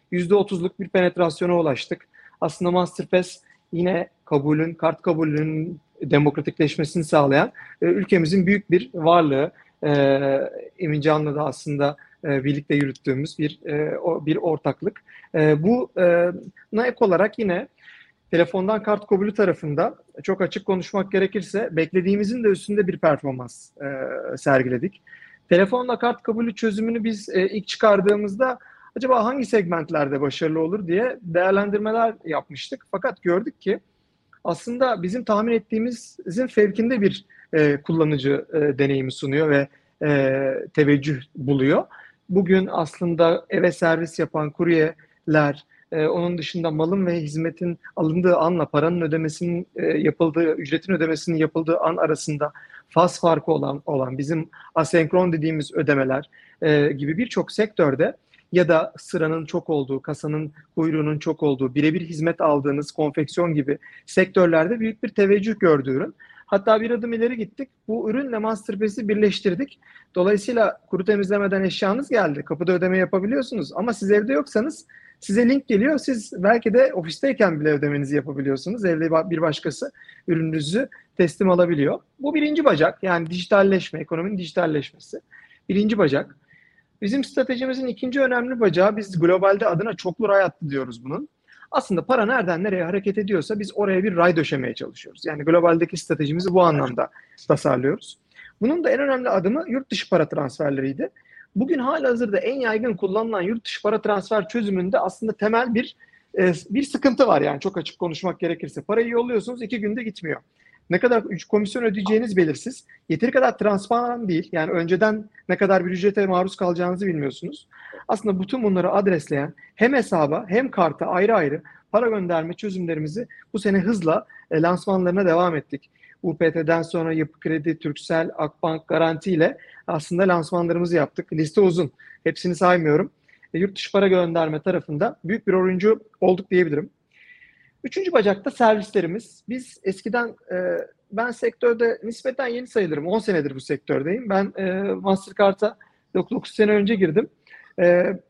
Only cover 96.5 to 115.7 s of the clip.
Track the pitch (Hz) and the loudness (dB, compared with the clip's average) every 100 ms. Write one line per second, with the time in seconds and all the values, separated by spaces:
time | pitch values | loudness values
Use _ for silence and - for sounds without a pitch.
96.5 | 185 175 147 131 120 - - _ - - | 4 4 4 0 -2 -6 -8 _ -6 -2
97.5 | 143 151 131 135 208 - - _ - - | 0 2 0 0 -4 -8 -20 _ -20 -20
98.5 | - 233 349 311 262 277 254 247 190 180 | -4 -2 0 0 0 0 -2 0 0 0
99.5 | 277 339 254 - 185 - 175 156 165 139 | -2 -2 -6 -6 -8 0 0 0 -2 -6
100.5 | - 147 135 135 139 359 _ _ - - | -4 -4 -2 -4 -4 -8 _ _ -20 -8
101.5 | 190 262 311 254 320 269 233 240 196 208 | -4 0 0 0 0 0 0 0 -2 -2
102.5 | 269 233 214 240 185 196 202 226 208 175 | -2 -2 -2 -2 -2 -2 -2 -2 -2 -2
103.5 | 233 - - 208 214 214 202 190 214 202 | -4 -8 -4 -2 0 0 -2 0 -2 -2
104.5 | 240 202 190 180 - 185 - 220 202 214 | -2 -2 -2 0 0 0 -4 -6 -2 0
105.5 | 226 247 226 254 - _ _ _ - 185 | 2 2 -2 -2 -8 _ _ _ 0 2
106.5 | 160 - 143 - - 269 233 240 156 147 | 0 -2 -4 -2 0 2 4 4 4 2
107.5 | 143 190 185 151 - 175 156 180 170 170 | -2 -6 -6 -8 -6 -6 -4 -6 -4 -4
108.5 | 151 147 143 139 220 233 233 247 233 190 | -4 -10 -10 -2 0 2 0 0 -2 -4
109.5 | 247 214 240 208 220 220 - 160 - _ | -8 -8 -4 -4 -4 -8 -8 -8 -8 _
110.5 | _ _ _ - 180 247 233 - 185 - | _ _ _ -2 2 4 4 0 -8 0
111.5 | 208 208 254 233 202 190 220 233 185 160 | 0 0 -2 -2 0 0 0 2 2 2
112.5 | 135 240 262 - _ - 160 240 269 254 | 0 -8 -12 -18 _ -6 -2 2 2 2
113.5 | - 208 196 196 233 240 240 214 165 - | 2 0 0 0 -2 -2 -4 -2 -4 -2
114.5 | 170 156 175 170 180 214 214 214 - - | -4 -2 -2 0 2 2 0 -6 -10 -4
115.5 | 180 196 | 0 4